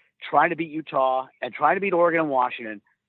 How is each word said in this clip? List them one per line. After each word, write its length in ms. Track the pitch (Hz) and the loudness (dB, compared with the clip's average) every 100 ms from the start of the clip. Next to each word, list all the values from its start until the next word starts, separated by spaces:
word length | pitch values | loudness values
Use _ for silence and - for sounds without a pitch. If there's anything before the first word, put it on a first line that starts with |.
| _ - - | _ -18 0
trying 200 | 147 165 | 2 2
to 60 | 156 | 0
beat 140 | 165 | -6
Utah 560 | 156 151 147 131 131 131 - | -8 -4 0 0 0 -4 -10
and 100 | 123 | -10
trying 240 | - 147 190 | -2 0 2
to 40 | |
beat 120 | 196 | 0
Oregon 280 | 175 170 165 | 2 4 2
and 100 | 156 | 0
Washington, 500 | 131 123 - 113 104 _ _ | 0 0 -4 -12 -14 _ _